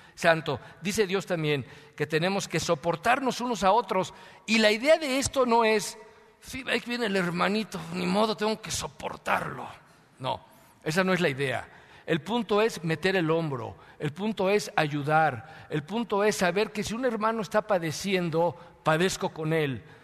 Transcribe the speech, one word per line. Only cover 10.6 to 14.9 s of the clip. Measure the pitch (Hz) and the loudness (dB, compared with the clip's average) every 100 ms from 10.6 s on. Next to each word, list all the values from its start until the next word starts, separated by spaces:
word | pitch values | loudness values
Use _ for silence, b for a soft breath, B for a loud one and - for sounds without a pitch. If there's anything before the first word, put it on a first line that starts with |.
| B B | B B
esa | 151 160 | -2 2
no | 185 | 2
es | 180 | 4
la | 170 | 2
idea. | 135 139 113 - B B B - | 0 -2 -4 -8 B B B -4
El | 160 | -4
punto | 160 240 214 208 | -2 -4 0 2
es | 220 214 | 2 0
meter | 165 160 185 190 | -4 -2 0 0
el | 156 | 2
hombro, | 165 160 131 110 - B B | 0 -2 -4 -8 -12 B B
el | 147 | -8
punto | 143 214 202 190 | -4 -4 0 2
es | 202 202 - | 2 0 0
ayudar, | 156 | 0